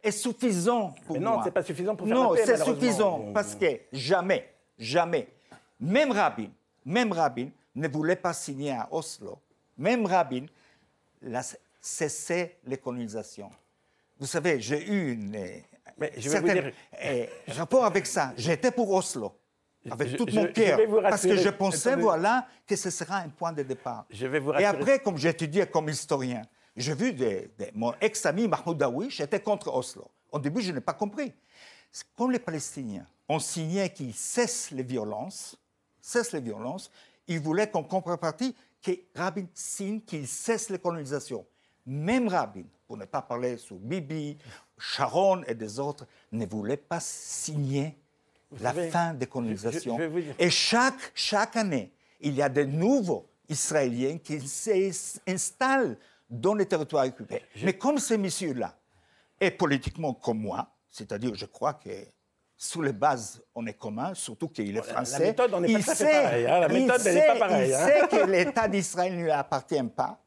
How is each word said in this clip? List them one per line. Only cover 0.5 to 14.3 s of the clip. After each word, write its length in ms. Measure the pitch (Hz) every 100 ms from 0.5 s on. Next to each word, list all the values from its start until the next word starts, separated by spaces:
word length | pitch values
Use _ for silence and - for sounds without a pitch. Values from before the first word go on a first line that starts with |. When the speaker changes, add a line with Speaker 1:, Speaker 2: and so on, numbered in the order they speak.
| 185 180 240 190 139 -
Speaker 1:
pour 100 | 156
Speaker 2:
Mais 60 |
non, 100 | 208
Speaker 1:
moi. 80 | 226
Speaker 2:
c'est 60 | 202
pas 120 | 190
suffisant 340 | 165 143 185 214
pour 100 | 196
faire 100 | 240
Speaker 1:
Non, 160 | 240
Speaker 2:
la 40 | 170
paix, 60 | 220
Speaker 1:
c'est 60 |
Speaker 2:
malheureusement. 280 | 233 - 247
Speaker 1:
suffisant, 440 | 247 190 208 156 104
parce 220 | 101 101
que 120 | 101 175 120 -
jamais, 560 | 135 123 185 180 165 - _ _ _
jamais, 500 | 113 151 170 165 - _ _ - _ _
même 320 | 147 226 294
Rabin, 360 | 208 165 - 104 - _ _
même 280 | 131 196 233
Rabin 360 | 170 151 120 135 - _
ne 140 | - 156
voulait 280 | 143 156 180
pas 160 | 175
signer 400 | 165 - 135 143
à 160 | 123 -
Oslo. 480 | 165 156 - 98 - _ _ _ -
Même 260 | 160 247 202
Rabin 400 | 180 147 127 147 _ _ _ _ _ _ _
l'a 200 | - 117 127 - _ _
cessé 760 | - - 151 - - 175 170 - 123
les 100 | 135
colonisations. 720 | - 123 113 110 104 - 98 - _ _ _ _ _ _
Vous 80 |
savez, 340 | 135